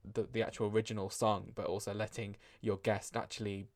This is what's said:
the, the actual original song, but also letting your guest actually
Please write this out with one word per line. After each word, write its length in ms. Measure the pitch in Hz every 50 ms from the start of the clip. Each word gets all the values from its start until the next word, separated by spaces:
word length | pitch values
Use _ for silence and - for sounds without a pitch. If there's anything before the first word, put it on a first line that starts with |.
| _ 98
the, 160 | 104 117 104 -
the 100 | - 113
actual 260 | 110 - - - 117 104
original 420 | 104 110 107 - 110 104 95 98
song, 420 | - - 120 107 104 95 98 - -
but 120 | - 98
also 260 | - 92 101 - -
letting 440 | 101 104 107 - - - 113 101 98 - - - - -
your 160 | - 110 98 95
guest 360 | - 113 104 90 - - -
actually 520 | 117 - - - - 110 104 98 98 98 - _